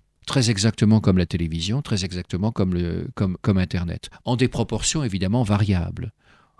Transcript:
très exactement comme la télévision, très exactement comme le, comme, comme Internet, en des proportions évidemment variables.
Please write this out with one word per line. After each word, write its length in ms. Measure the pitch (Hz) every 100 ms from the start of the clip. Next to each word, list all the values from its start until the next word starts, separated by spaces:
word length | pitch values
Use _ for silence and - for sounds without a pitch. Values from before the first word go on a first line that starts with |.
| _ _ -
très 220 | 139 113
exactement 520 | 101 110 - 107 110
comme 180 | 101 92
la 80 | 87
télévision, 560 | 85 82 82 85 127
très 240 | - 104 92
exactement 460 | 90 - 90 107
comme 200 | 113 92
le, 360 | 90 87 87 95
comme, 220 | - 98 90
comme 160 | - 95
Internet, 500 | 92 92 85 82 - -
en 120 | - 120
des 120 | 123
proportions 560 | 127 113 110 - 160
évidemment 380 | 131 95 92 117
variables. 720 | 110 101 101 92 85 87 110 - _ _ _ _